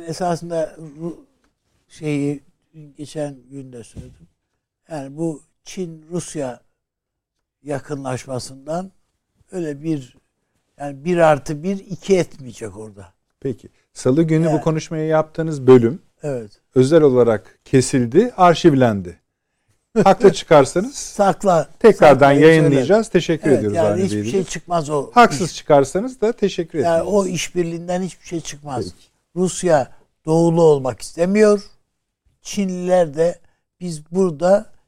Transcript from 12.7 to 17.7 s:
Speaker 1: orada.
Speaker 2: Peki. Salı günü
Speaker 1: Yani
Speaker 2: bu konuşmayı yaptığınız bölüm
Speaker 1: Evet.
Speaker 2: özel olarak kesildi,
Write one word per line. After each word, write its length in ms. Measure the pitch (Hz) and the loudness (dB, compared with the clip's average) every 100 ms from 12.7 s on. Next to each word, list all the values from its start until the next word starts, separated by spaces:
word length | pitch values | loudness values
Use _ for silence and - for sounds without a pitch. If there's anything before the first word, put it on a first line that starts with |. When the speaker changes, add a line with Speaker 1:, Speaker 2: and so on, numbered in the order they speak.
| 101 | -14
Speaker 1:
orada. 360 | 110 101 95 _ _ _ | -18 -20 -20 _ _ _
Speaker 2:
Peki. 300 | 139 113 - _ _ | -10 -10 -14 _ _
Salı 300 | - 131 143 | -6 -2 0
günü 220 | 165 160 165 | 2 0 0
Speaker 1:
Yani 120 | 151 | 0
Speaker 2:
bu 40 | |
konuşmayı 460 | 165 160 - 160 156 | -2 -4 -6 -8 -2
yaptığınız 600 | 156 156 - 160 147 127 | -2 -2 -6 -6 -2 6
bölüm 340 | 127 113 - _ _ | 6 6 -2 _ _
Speaker 1:
Evet. 280 | 151 127 107 _ _ 131 | -10 -10 -12 _ _ 0
Speaker 2:
özel 260 | 131 160 | 4 6
olarak 580 | 147 123 117 107 - _ | 6 4 2 0 -4 _
kesildi, 680 | - | 0